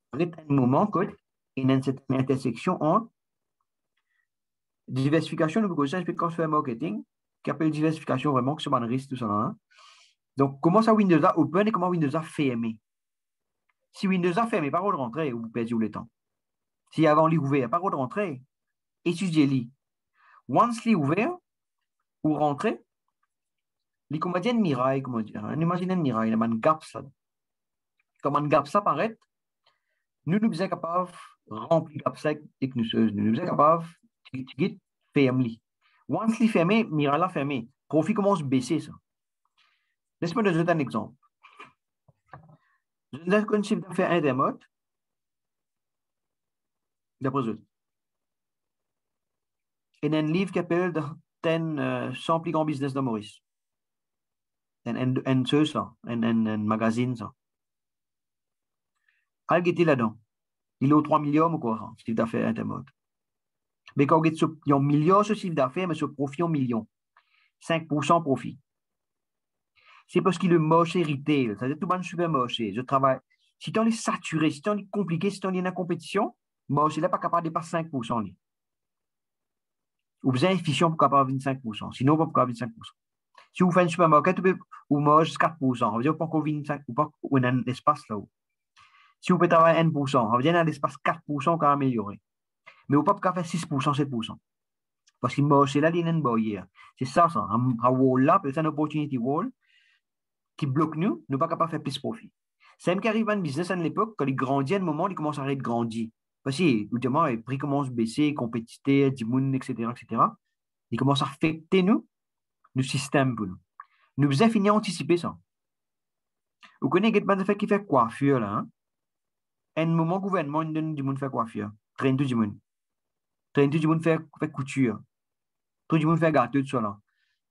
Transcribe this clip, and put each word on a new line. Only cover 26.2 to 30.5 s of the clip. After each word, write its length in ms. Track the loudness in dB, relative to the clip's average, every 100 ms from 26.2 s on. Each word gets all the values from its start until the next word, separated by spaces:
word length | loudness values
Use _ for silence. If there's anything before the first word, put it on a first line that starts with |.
| 0
il 20 |
y 100 | 0
a 40 | 0
un 100 | 0
gap, 300 | 0 0 -4
ça. 180 | -14 -14 _ _ _ _ _ _ _ _ _ _ _
Comme 140 | -2 -2
un 100 | 4
gap, 180 | 2 4
ça 140 | 0
paraît, 360 | 0 0 -2 -6 _ _ _ _ _ _ _ _ _ _ -2
nous, 140 | 0
nous 140 | 0